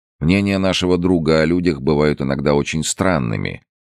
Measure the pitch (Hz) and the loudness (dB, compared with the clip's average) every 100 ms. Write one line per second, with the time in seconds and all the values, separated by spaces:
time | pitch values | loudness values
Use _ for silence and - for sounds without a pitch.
0 | _ - 76 98 101 98 95 90 90 90 | _ -4 0 2 0 0 0 0 0 2
1 | 90 90 78 80 78 90 87 71 67 73 | 2 2 2 2 2 2 0 -2 0 2
2 | 76 73 67 69 71 71 71 80 76 - | 2 0 -2 -2 0 0 0 -4 -4 -2
3 | 95 82 58 52 50 50 _ _ | 0 0 -2 -4 -6 -10 _ _